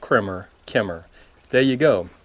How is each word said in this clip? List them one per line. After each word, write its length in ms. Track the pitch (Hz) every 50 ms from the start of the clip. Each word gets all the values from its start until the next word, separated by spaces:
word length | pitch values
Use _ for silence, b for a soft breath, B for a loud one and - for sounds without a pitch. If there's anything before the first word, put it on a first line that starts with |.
Kimmer, 480 | - - 151 117 101 98 95 90 92 - _ _ _
Kimmer. 400 | - - 131 104 95 85 82 82 - b b b b b b b _
There 120 | - 127
you 140 | 135 135 127
go. 320 | 127 151 156 120 92 85 87 - _